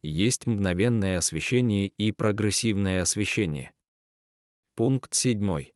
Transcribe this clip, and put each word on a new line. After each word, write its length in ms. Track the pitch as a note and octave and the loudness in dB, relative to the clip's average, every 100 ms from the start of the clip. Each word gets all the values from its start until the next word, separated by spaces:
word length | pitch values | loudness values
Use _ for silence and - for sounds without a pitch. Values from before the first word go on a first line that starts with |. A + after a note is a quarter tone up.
Есть 440 | D#2 D#2 G#2+ - - | -4 0 0 0 -2
мгновенное 720 | G#2 G2 F2+ A#2 A#2 G2 F#2 | 0 0 2 2 2 0 0
освящение 680 | - D#2 - B2+ B2 G2+ G2 | -2 -4 0 0 2 0 -2
и 240 | - G#2+ | 0 -2
прогрессивное 880 | G2+ A2 G#2 G#2+ - A2+ G2+ G2 F#2 | 0 -2 0 0 0 0 0 0 0
освящение. 720 | F2+ - G2+ - F#2+ D2 C2 _ _ _ _ _ _ _ _ _ _ - | 0 -2 -2 0 -2 -4 -10 _ _ _ _ _ _ _ _ _ _ -2
Пункт 380 | A#2 C3 - | 2 2 0
седьмой. 600 | - C3 A2 G2+ D#2+ C2+ | 0 0 2 0 -2 -4